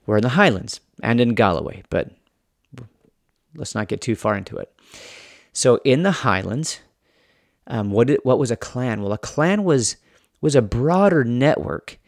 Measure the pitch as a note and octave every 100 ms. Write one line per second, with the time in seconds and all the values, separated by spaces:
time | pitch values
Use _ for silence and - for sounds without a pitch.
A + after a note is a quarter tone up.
0 | - G#2+ A#2+ D3 G3 F#2+ F#2+ - _ -
1 | A2 A#2 A#2+ A2 G#2 E2 - - - F2
2 | - - _ _ _ _ _ B2+ A#2 _
3 | _ _ _ _ _ - - A2 G#2 G#2+
4 | - G#2+ A2 G2+ F#2+ - - _ _ -
5 | - - - - _ - C3 A#2 C#3 C3
6 | F#3+ E3+ A#2+ F#2+ F#2+ A#2+ D#3+ - _ _
7 | _ _ _ _ _ _ - A2+ G2+ G2+
8 | B2 D3 B2+ C3 B2+ A2+ - B2 B2+ G#2
9 | G2+ G#2+ - - E3 G#3 F#3+ C#3 G#2 -
10 | _ _ _ _ D3+ C#3 G#2 A#2 C#3+ F#3
11 | G3+ E3 A#2+ A#2+ C#3+ - - D#2 - -